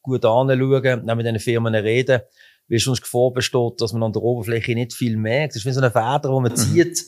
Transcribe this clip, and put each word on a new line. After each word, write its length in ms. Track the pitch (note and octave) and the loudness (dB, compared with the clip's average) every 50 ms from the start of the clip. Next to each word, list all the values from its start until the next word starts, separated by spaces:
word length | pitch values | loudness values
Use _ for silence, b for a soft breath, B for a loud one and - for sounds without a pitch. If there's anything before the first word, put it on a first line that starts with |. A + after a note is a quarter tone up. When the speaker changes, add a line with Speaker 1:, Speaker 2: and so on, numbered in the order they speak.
Speaker 1:
gut 240 | _ C3+ B2+ A#2+ - | _ -4 -4 0 2
anschauen, 840 | A2+ A2 B2 C3 C3+ C3+ B2+ C3 C3+ C3+ C3+ A#2+ C3 B2+ A#2+ A#2 A2 | 4 4 4 4 4 2 2 2 2 2 2 2 0 0 0 -2 -4
auch 60 | A#2 | -4
mit 100 | A#2 A#2 | -2 -2
diesen 140 | A#2 A2+ A2 | -2 -2 -2
Firmen 360 | - B2+ A#2 A#2 A2+ A2+ A2 | -2 0 0 0 0 0 0
reden, 460 | A2 G2+ G#2+ A2+ B2 C3 B2 C3 B2 - b b b b b b b b _ | 0 0 2 0 0 2 2 2 0 0 b b b b b b b b _
weil 100 | - A#2 | -2 0
sonst 220 | G#2 C3+ B2+ G#2+ - | 0 0 -2 -4 -4
Gefahr 280 | - - B2 B2 B2+ | -4 0 0 0 2
besteht, 500 | B2 B2+ B2 - - B2+ A#2+ A#2 A2 - | 0 -2 -4 -2 0 0 0 0 -2 -4
dass 120 | A#2 A2 A2 | -4 -4 -2
man 80 | A#2 | -2
an 120 | A2+ A2+ G2 | -2 -2 -2
der 100 | A2 - | -2 0
Oberfläche 500 | A#2 B2 A#2+ G#2+ G#2 A#2 A#2 - - A#2 | 0 -2 -2 -2 -4 -4 -4 -2 -2 -2
nicht 200 | A2+ B2 A#2 - | -2 -4 -6 -6
viel 220 | - B2+ A#2+ A2 | -4 -4 -2 -2
merkt. 380 | A2 G#2+ A2 A#2 C3+ D#3 D3 - | -2 -2 0 0 -2 -2 -2 -6
Das 40 | A#2+ | -6
ist 80 | G2+ C3 | -6 -4
wie 60 | B2+ | -2
so 80 | C3 | 2
eine 100 | C3+ B2+ | 2 2
Feder, 300 | - B2 A2 A#2 C3+ D3 - | 2 2 0 0 -2 -2 0
die 60 | C#3 | 0
man 220 | C3+ C3+ B2+ A#2+ - | 0 2 2 0 0
Speaker 2:
Mhm. 20 | |
Speaker 1:
zieht. 480 | - A2+ - D3+ E3+ E3 - - - - | 0 0 2 4 4 2 2 0 -8 -10